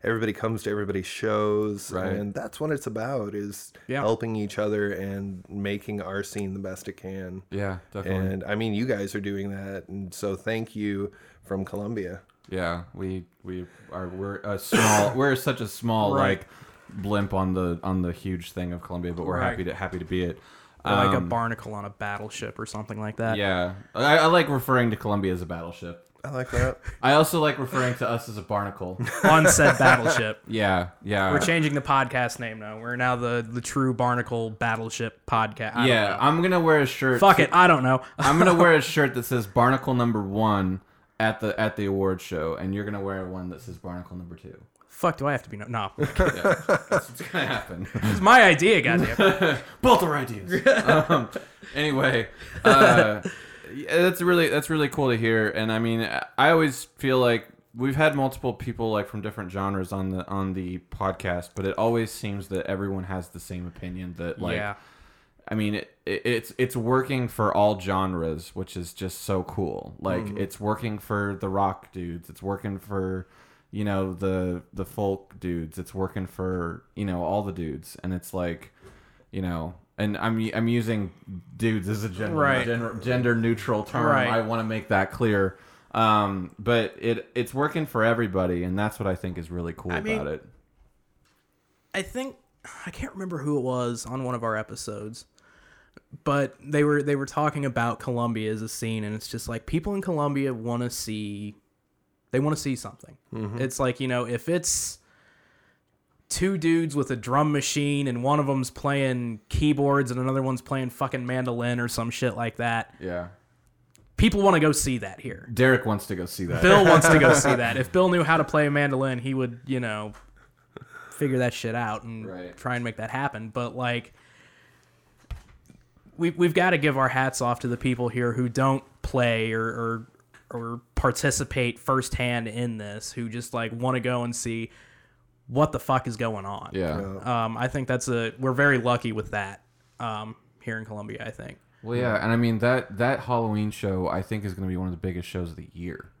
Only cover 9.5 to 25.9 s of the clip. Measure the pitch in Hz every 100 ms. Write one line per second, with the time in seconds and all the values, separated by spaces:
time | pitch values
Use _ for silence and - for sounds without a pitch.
9.5 | 98 98 98 - 95 95 - 101 95 -
10.5 | 113 113 107 104 98 101 - - - -
11.5 | 98 95 101 104 113 90 95 _ _ -
12.5 | 92 87 87 87 90 95 92 87 _ 95
13.5 | 90 87 - - 87 90 92 98 101 104
14.5 | 101 - - 110 104 104 120 139 131 -
15.5 | 127 107 - 117 110 104 139 135 95 -
16.5 | - - - - 104 98 104 98 95 95
17.5 | 92 90 85 - 92 90 85 98 90 85
18.5 | - 90 87 - 90 87 85 82 90 92
19.5 | 85 87 - 95 90 82 92 90 80 -
20.5 | - - _ - 101 98 95 87 117 113
21.5 | 113 - 104 101 101 104 101 107 - 110
22.5 | - 110 107 107 107 107 107 113 107 101
23.5 | 92 90 95 - - 135 160 160 175 151
24.5 | 139 123 127 117 107 107 104 95 90 85
25.5 | 85 85 87 87